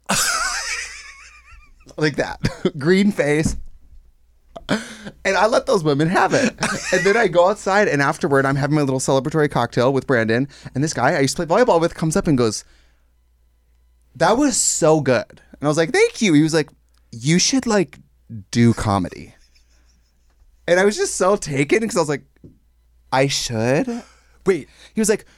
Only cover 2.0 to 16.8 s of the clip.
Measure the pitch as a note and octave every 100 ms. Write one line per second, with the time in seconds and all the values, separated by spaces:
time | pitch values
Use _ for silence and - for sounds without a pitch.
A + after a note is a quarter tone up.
2 | D#3 C3 G#2 - - - F#3+ D#3+ C#3 F#3+
3 | G#3 G3+ D3 D3 D#3 - - - - -
4 | - _ _ _ _ - - G#3+ A3+ A3
5 | G#3 - G3 F#3+ G#3+ B3+ - G#3 D3+ C#3
6 | D#3+ F#3+ F#4 D3 A3+ - G#3+ F#3 - F#3
7 | F#3 G#3 G#3+ E3 F3+ G#3 - F#3+ G#3 C#3+
8 | C#3+ D#3 E3+ C#3 C3+ C#3 C#3 D3+ C#3+ C3
9 | C#3+ C3+ C#3+ D#3 D3+ C#3+ A#2+ - B2 C3+
10 | C3 B2+ A2 A2+ C#3 - - B2+ D#3 C3+
11 | B2 E3+ C3+ - E3 F#3 B3 F3 E3 -
12 | D#3+ D#3 - C#3 A#2 G2+ - _ _ _
13 | _ _ _ _ _ _ _ _ _ _
14 | _ C3 E3 A#3 D4 A3 - - D#3 D#3
15 | C3+ A#2+ - - _ - C#3+ D#3 E3 F#4
16 | A#4 - G#3+ D3 D#3 D#3+ D3 -